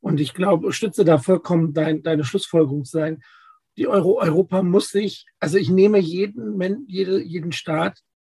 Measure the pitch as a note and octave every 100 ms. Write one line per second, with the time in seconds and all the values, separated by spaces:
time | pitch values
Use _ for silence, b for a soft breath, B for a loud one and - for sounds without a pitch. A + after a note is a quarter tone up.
0 | G3 D3 D3 - F#3 E3 F3+ - G#3+ -
1 | E3+ D3+ F#3+ F3 - E3+ D#3+ D#3 D#3 D#3
2 | E3 D#3 C#3 G3 - E3 D3+ D3 C3+ D#3+
3 | D#3 D#3+ b b b b _ - B3 G3+
4 | F3 - E3+ D#3+ F3+ F#3 F3+ F#3 - G3+
5 | G3+ - _ _ D3+ F#3+ C#3 F#3 G#3 G#3
6 | E3 F3+ G3+ A#3 G#3+ G3+ F#3 A3+ C4 F#3
7 | F#3 F#3+ E3+ E3+ E3 - - D#3 F#3+ -
8 | _ _